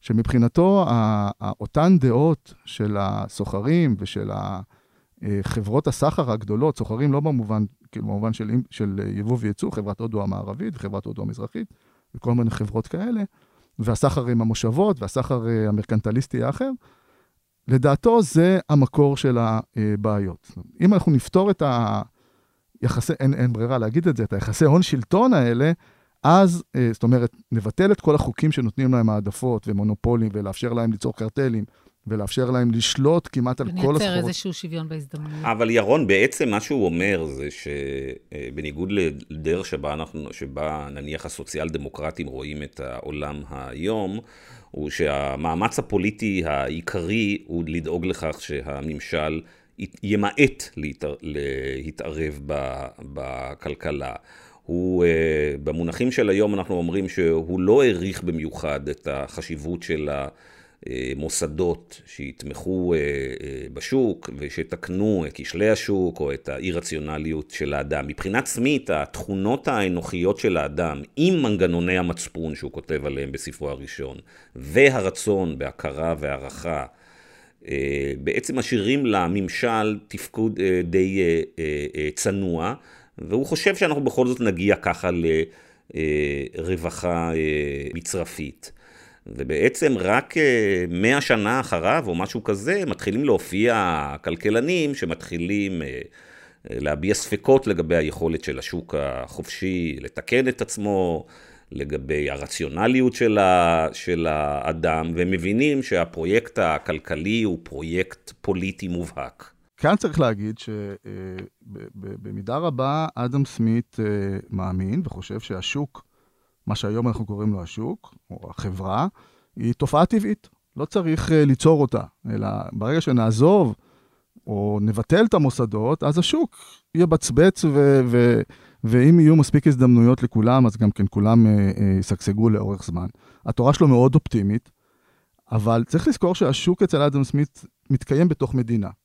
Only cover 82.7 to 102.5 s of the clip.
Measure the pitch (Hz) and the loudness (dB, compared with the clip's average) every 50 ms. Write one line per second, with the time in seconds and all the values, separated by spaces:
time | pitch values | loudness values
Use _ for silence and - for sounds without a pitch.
82.7 | 127 139 _ - - - _ _ _ - 80 82 98 117 139 - - - - 202 | -6 -8 _ -20 -20 -20 _ _ _ -16 -8 -4 -2 -2 -2 -2 -4 0 0 -2
83.7 | 190 196 202 165 151 143 139 123 - - 127 123 127 123 120 107 92 85 92 101 | 0 0 0 0 0 0 -2 -2 0 2 0 0 0 0 0 -2 0 0 2 2
84.7 | 104 - - 98 87 - - 90 90 87 82 80 80 80 80 - - - - _ | 2 2 0 -4 -4 -2 -2 -2 -2 0 0 2 2 2 0 -2 -6 -20 -20 _
85.7 | _ _ _ _ - 76 78 76 73 76 76 71 71 71 69 - - 87 80 87 | _ _ _ _ -6 -4 -2 -2 0 0 0 -2 -2 -4 -6 -8 -8 -10 -6 -4
86.7 | 92 85 80 85 80 - - 90 85 85 82 82 82 80 78 78 76 76 73 71 | -4 -4 -4 -8 -8 -4 -4 -2 -2 0 -2 0 0 0 0 0 0 -2 -2 -4
87.7 | 71 69 69 71 - 85 85 - - 95 82 - - - 78 71 - _ - - | -4 -6 -8 -8 -10 -10 -8 -6 -6 -6 -6 -6 -8 -10 -10 -10 -10 _ -20 -20
88.7 | - - _ - - - - - _ _ _ - 52 60 69 64 78 73 85 127 | -20 -20 _ -20 -20 -20 -20 -20 _ _ _ -16 -10 -10 -6 -4 0 2 2 2
89.7 | - - 170 147 131 101 90 92 107 123 - - - 170 156 143 123 117 107 98 | 2 4 2 2 2 2 2 2 2 2 0 -2 -2 2 2 4 4 4 2 2
90.7 | 98 90 90 87 85 87 98 113 131 143 - - 127 110 104 104 120 135 127 - | 2 0 0 -2 -2 0 2 2 2 2 2 2 2 2 2 0 0 0 -2 -2
91.7 | - 85 80 95 127 165 143 104 87 85 92 98 - 120 107 - 104 98 101 139 | -4 0 0 2 0 0 0 -2 -2 -2 -2 -4 -4 -6 -4 -2 -4 -2 -2 -2
92.7 | 185 202 185 147 98 - - 104 95 117 147 143 110 90 - - 87 95 107 120 | -2 -2 -2 -4 -6 -4 -4 -4 -2 0 2 2 2 2 0 -2 -2 0 2 2
93.7 | 117 110 98 90 82 76 73 71 71 73 - 80 85 82 - 104 107 117 123 156 | 2 2 0 0 0 -2 -4 -6 -8 -8 -6 -6 -6 -2 -2 0 0 0 0 0
94.7 | 185 175 160 143 139 135 - 85 - - - - - 82 85 90 101 104 101 98 | 0 0 0 -2 -2 -4 -4 -6 -6 -8 -8 -10 -6 -4 -4 -2 0 -2 -2 -2
95.7 | 95 85 78 67 64 62 - - _ - - - - - - - _ _ _ - | -4 -6 -6 -6 -8 -12 -12 -14 _ -20 -20 -20 -20 -20 -20 -20 _ _ _ -10
96.7 | 55 60 69 73 73 71 78 95 104 - - - - 101 - - 135 135 - 110 | -8 -4 -2 -4 -4 -2 0 0 0 0 -2 -4 -6 -4 4 4 4 4 4 2
97.7 | 101 82 82 78 87 85 78 76 71 - 85 82 82 73 - - 69 65 - - | -2 -2 0 0 2 2 2 0 -4 -2 -2 -2 -2 -2 -4 -6 -8 -8 -8 -8
98.7 | - 87 - - - 73 71 67 64 64 64 69 - - 78 - - - - 92 | -8 -8 -8 -6 -6 -4 -4 -4 -6 -8 -10 -12 -12 -14 -12 -12 -10 -6 -4 -4
99.7 | 92 90 85 80 71 65 - - _ - - - 120 127 131 127 - - 117 - | -2 -2 -2 -4 -6 -8 -10 -12 _ -10 -4 0 2 2 2 2 0 -4 -6 -8
100.7 | - - 101 104 101 95 92 87 85 78 - - - - - - - - _ _ | -6 -6 -4 -2 0 0 0 0 -2 -2 -6 -10 -20 -20 -20 -20 -20 -20 _ _
101.7 | - 67 71 71 73 71 65 67 78 73 73 67 67 69 71 67 | -10 -10 -8 -6 -6 -6 -4 -4 -2 -2 -2 -4 -4 -6 -8 -10